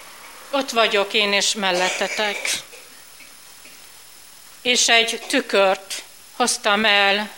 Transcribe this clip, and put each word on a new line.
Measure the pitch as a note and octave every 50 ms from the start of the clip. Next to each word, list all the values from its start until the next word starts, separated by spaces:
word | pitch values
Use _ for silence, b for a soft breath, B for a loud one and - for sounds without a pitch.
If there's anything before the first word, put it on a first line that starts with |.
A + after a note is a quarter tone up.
| - - - - - - - - - -
ott | - C#4 C4 C4+
vagyok | A#3+ A#3 A3 G#3 G3+ G3+ G3 G3 -
én | A3 G#3 G3+ G3+
is | G3 F#3+ - -
mellettetek. | G#3+ G3 F#3+ F3 F3+ F#3 F#3 - - G3+ F#3+ - - G#3+ G#3 G3 - - - - - - - - - - - - - - - - - - - - - - - - - - - - - - - - - - - - - - - - - - - - - -
És | B3 B3 A3 - -
egy | A#3 A3+ A3+ A3+ A3+ A3 - -
tükört | - C4 A#3 - - G3+ G3 F#3+ G3 - - - - - - - - - - - -
hoztam | - B3 A#3 - - - A3+ G3+ G#3 A3
el | G#3+ G3+ G3+ G3+ G3 G3 G#3 G#3+ G#3 -